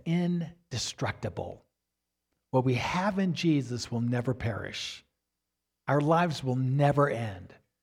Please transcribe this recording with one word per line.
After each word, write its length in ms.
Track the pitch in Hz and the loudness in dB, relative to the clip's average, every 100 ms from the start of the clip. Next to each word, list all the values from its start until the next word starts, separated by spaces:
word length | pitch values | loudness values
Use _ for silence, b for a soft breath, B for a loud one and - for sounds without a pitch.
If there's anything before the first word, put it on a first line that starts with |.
| 170 | -2
indestructible. 1600 | 175 175 175 165 - _ 127 - - 113 - 107 - - - _ _ _ _ _ _ _ _ _ | 0 0 -2 -6 -12 _ -6 -6 -6 -6 -4 -8 -8 -10 -14 _ _ _ _ _ _ _ _ _
What 120 | 131 | 0
we 120 | 127 117 | 2 0
have 440 | - 175 202 196 | 0 -2 0 0
in 140 | 190 | 0
Jesus 580 | - 170 147 117 120 - | 2 2 2 0 -6 -4
will 80 | 117 | -2
never 340 | 120 123 120 | 0 0 -2
perish. 720 | 120 113 101 95 - - - - _ _ _ _ _ _ _ - | -2 -4 -4 -8 -10 -10 -12 -20 _ _ _ _ _ _ _ 0
Our 100 | 143 | 2
lives 420 | 147 165 175 139 | 4 4 2 0
will 140 | 131 127 | -2 0
never 540 | 131 139 143 143 143 | 2 4 4 6 2
end. 440 | 113 113 92 - - _ _ | 2 -4 -8 -14 -20 _ _